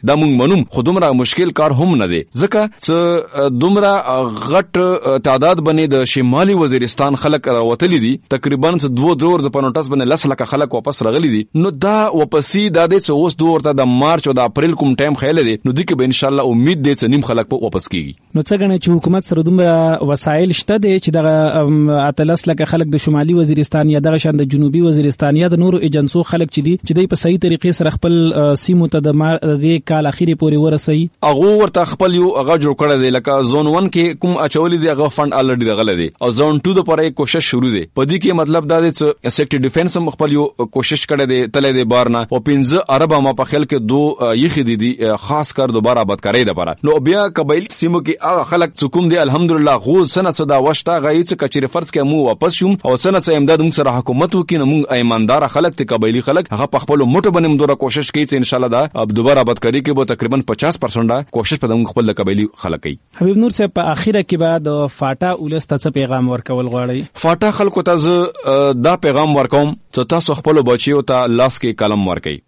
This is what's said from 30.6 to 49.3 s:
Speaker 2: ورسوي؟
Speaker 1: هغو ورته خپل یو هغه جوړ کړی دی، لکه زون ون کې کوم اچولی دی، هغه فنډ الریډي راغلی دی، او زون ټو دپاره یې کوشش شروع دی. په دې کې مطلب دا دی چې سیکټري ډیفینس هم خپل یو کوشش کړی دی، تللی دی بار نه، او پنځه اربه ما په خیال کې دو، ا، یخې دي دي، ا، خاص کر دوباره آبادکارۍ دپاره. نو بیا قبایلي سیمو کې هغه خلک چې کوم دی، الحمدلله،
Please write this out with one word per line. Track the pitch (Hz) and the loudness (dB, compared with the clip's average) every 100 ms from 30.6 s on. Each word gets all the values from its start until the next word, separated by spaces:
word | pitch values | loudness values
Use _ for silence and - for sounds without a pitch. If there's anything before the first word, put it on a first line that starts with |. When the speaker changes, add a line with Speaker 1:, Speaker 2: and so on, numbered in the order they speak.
Speaker 2:
ورسوي؟ | 156 151 - 156 165 _ | 2 0 0 0 -2 _
Speaker 1:
هغو | 151 139 190 208 | 0 2 4 4
ورته | 208 190 | 2 2
خپل | 170 - 185 | -2 0 0
یو | 175 180 135 | 2 0 0
هغه | 135 165 | 0 0
جوړ | 147 135 | 0 0
کړی | 151 139 | 0 2
دی، | 131 | 0
لکه | 127 117 139 | 0 0 0
زون | 123 143 151 | 0 0 0
ون | 160 190 | 0 0
کې | 170 170 151 | 0 -2 -2
کوم | 180 170 | -4 -2
اچولی | 147 156 170 170 | -2 0 0 0
دی، | 160 | -2
هغه | 139 147 | 0 -2
فنډ | 135 147 | 0 -2
الریډي | 135 131 123 113 | 0 0 0 0
راغلی | 104 110 90 | 0 0 0
دی، | 82 - | -4 -4
او | 123 | -4
زون | 113 151 151 | 0 0 0
ټو | 175 190 | 0 0
دپاره | - 156 160 | 0 0 0
یې | 131 | -2
کوشش | 139 165 - | -4 -2 -2
شروع | 123 127 | -2 0
دی. | 104 80 | -2 -4
په | - | -4
دې | 139 180 | -2 0
کې | 190 | 0
مطلب | 175 151 165 151 | 0 0 -2 0
دا | 165 | 0
دی | 165 | 0
چې | 160 151 - 120 - | 0 -2 -2 -4 -2
سیکټري | 147 143 131 | -2 -2 -2
ډیفینس | 160 175 175 | -2 -2 -2
هم | 165 | -4
خپل | - 151 | -4 -2
یو | 147 147 | 0 -2
کوشش | - 117 135 123 151 - | -4 -4 -4 -4 -4 -2
کړی | 147 135 | -2 0
دی، | 127 120 | 0 0
تللی | 139 139 | 0 0
دی | 127 120 | 0 2
بار | 123 120 | 2 2
نه، | 117 110 | 0 -2
او | 127 120 | -4 0
پنځه | 143 127 170 - | 0 2 0 0
اربه | 135 156 151 | 0 2 2
ما | 135 | 2
په | 120 | 0
خیال | 131 147 | -2 -2
کې | 147 143 107 | -2 -2 0
دو، | 135 147 - | 0 0 0
ا، | 120 | -2
یخې | 113 165 160 117 | 0 0 0 -2
دي | 113 | 0
دي، | 117 127 110 | -2 -2 -2
ا، | 104 | -2
خاص | 104 151 147 | -2 -4 -2
کر | - 131 113 | -2 -2 0
دوباره | 110 123 | 0 0
آبادکارۍ | 101 98 101 113 113 | 0 -2 -2 0 0
دپاره. | 85 82 78 | -2 -4 -4
نو | 127 156 135 | 0 0 2
بیا | 196 202 - | 0 0 -2
قبایلي | 143 156 202 | -2 -2 -2
سیمو | - 165 170 | -4 -2 -2
کې | 156 160 | -2 -4
هغه | 160 180 | -2 -2
خلک | 135 175 170 | -2 -2 -2
چې | - 143 170 | -2 -2 0
کوم | 175 | 0
دی، | 170 | 2
الحمدلله، | 143 | 0